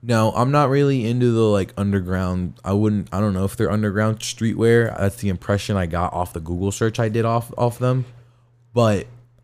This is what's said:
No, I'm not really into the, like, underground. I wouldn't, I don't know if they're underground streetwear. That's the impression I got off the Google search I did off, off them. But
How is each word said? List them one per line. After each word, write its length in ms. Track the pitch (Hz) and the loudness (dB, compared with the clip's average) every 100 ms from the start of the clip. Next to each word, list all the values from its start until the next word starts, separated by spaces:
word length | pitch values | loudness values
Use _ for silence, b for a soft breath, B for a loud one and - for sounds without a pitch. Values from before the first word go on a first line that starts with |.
No, 280 | 117 113 110 107 | -2 2 2 2
I'm 160 | 123 | 2
not 160 | 147 139 | 2 2
really 360 | 139 143 135 | 2 2 2
into 280 | 110 123 123 | 0 2 2
the, 80 | 113 | 4
like, 320 | 110 101 92 - | 4 2 0 -2
underground. 840 | 101 98 90 92 92 90 90 - | 0 0 0 -2 -2 -2 -4 -6
I 120 | - | -2
wouldn't, 340 | 101 107 104 80 | 0 2 0 -2
I 60 | 90 | -2
don't 140 | 104 | 0
know 120 | 92 | 0
if 120 | 95 - | -2 -2
they're 160 | 98 | 0
underground 480 | 107 107 98 110 107 | 0 0 0 0 -2
streetwear. 760 | - - 113 - 113 117 113 - | -8 -4 -2 2 4 4 2 0
That's 200 | 98 - | -2 0
the 140 | 101 | -4
impression 460 | 90 - 101 - 98 | -4 -2 -2 0 -2
I 100 | 87 | -2
got 260 | 85 90 | -2 -2
off 200 | 87 90 | -2 -4
the 60 | 87 | -6
Google 320 | 80 87 98 | -6 -4 -4
search 300 | - 113 - | 0 -2 0
I 80 | 113 | -2
did 160 | 113 | 0
off, 260 | 113 117 117 - | 0 -2 -4 -2
off 200 | 120 113 | -2 0
them. 240 | 127 131 123 b b b b _ _ | 0 0 -4 b b b b _ _
But 340 | 120 113 101 - - _ _ | 2 2 2 -4 -16 _ _